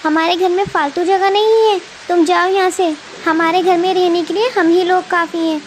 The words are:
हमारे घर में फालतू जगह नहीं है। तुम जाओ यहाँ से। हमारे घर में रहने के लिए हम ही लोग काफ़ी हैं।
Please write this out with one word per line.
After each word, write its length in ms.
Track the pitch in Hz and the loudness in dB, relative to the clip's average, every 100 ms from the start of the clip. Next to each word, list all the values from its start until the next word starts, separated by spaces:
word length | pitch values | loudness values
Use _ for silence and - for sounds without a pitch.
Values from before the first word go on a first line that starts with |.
हमारे 320 | 311 311 330 | 0 0 0
घर 140 | 349 370 | 0 0
में 160 | 359 | 0
फालतू 380 | 392 359 294 285 | -2 -2 -2 -2
जगह 260 | 349 381 392 | 0 0 2
नहीं 400 | 392 427 453 440 | 2 2 4 2
है। 100 | 392 - - - | 0 -4 -20 -4
तुम 180 | 349 | 0
जाओ 220 | 320 349 359 | 2 2 2
यहाँ 220 | 381 370 | 0 0
से। 260 | - 359 302 - - | 0 -2 -2 -10 -10
हमारे 360 | - 320 330 349 | -4 -2 0 0
घर 160 | 359 359 | 2 0
में 160 | 359 | 0
रहने 300 | 370 359 349 | 0 0 0
के 100 | 320 | -2
लिए 160 | 349 466 | -2 -2
हम 180 | 453 330 | 0 2
ही 160 | 339 | 2
लोग 240 | 359 370 359 | 2 0 0
काफ़ी 320 | 359 330 339 | -2 -2 -2
हैं। 220 | 330 311 | -2 -4